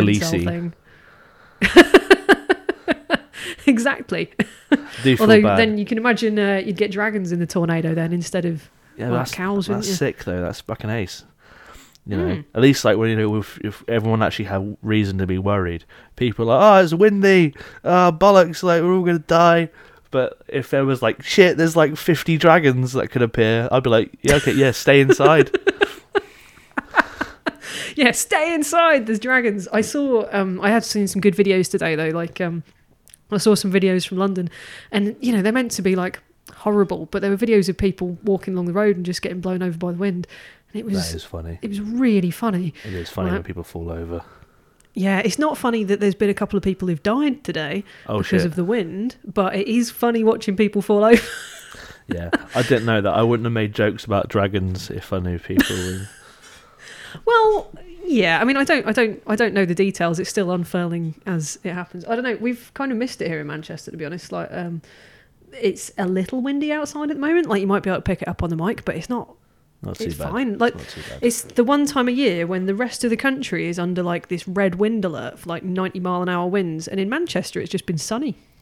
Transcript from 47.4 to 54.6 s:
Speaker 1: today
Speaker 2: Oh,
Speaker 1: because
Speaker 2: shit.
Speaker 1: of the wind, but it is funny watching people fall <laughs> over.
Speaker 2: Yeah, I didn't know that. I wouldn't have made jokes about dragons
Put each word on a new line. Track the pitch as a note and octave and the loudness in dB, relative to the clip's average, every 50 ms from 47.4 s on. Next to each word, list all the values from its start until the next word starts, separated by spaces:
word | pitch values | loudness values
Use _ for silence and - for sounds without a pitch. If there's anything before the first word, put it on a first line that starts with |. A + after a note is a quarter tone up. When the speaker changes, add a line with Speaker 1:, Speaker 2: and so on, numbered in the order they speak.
| - | -6
Speaker 1:
today | - E3+ D#3+ D#3 C#3+ D3+ G3 - - - - - - | -8 -6 -6 -6 -6 -6 -8 -8 -10 -14 -18 -10 -4
Speaker 2:
Oh, | G#2+ G3+ | -4 -4
Speaker 1:
because | F#3 - F#3+ F#3 | -2 0 0 0
Speaker 2:
shit. | F3 | 0
Speaker 1:
of | F3 D#3 | 0 -2
the | F#3 F3 | -2 -2
wind, | F3+ A#3 A#3 F3+ D#3+ F3+ F#3+ A3 B3+ - - - | -2 -2 -2 -2 -4 -6 -6 -6 -6 -8 -10 -14
but | G#3 - G#3+ F#3+ F#3 - | -6 -2 -2 0 0 0
it | F#3+ G3+ - | -2 -2 0
is | A3 A#3+ A#3+ A#3 | 0 0 0 -2
funny | - - B3 A#3+ A#3 A3+ A3 | -2 -2 0 0 0 2 4
watching | G#3+ A3+ - - - F#3+ F#3+ | 2 2 2 0 -2 0 2
people | G#3+ G3+ - G3+ | 0 2 0 0
fall | F#3+ - G#3 G#3 G#3 | 0 2 2 4 6
<laughs> | A3+ | 8
over. | A#3 G#3+ - - - - - - - - - - - - - - - - _ - | 8 6 6 2 -8 -14 -14 -16 -18 -20 -20 -20 -20 -20 -20 -20 -20 -20 _ -10
Speaker 2:
Yeah, | - E2+ E2+ E2+ - - - - - | -8 -8 -4 -4 -4 -4 -4 -4 -2
I | B2 | -2
didn't | A#2+ - C#3 A2+ A2+ | 2 2 2 2 2
know | A#2 A2 G#2+ | 2 2 2
that. | G2 G2 D#2 | 2 2 2
I | G#2 A#2 | 4 4
wouldn't | A#2 A#2+ A#2 A2 | 4 2 2 0
have | A#2 A#2 | 0 0
made | A2+ G#2+ G#2+ G#2 | 0 -2 -2 0
jokes | - G#2+ G#2+ G2+ A2+ - | 0 0 0 0 -2 -4
about | A2 G2+ G2 - - | -2 0 0 0 0
dragons | - G#2+ G2 G2 G2 G2 | 0 0 0 0 0 -2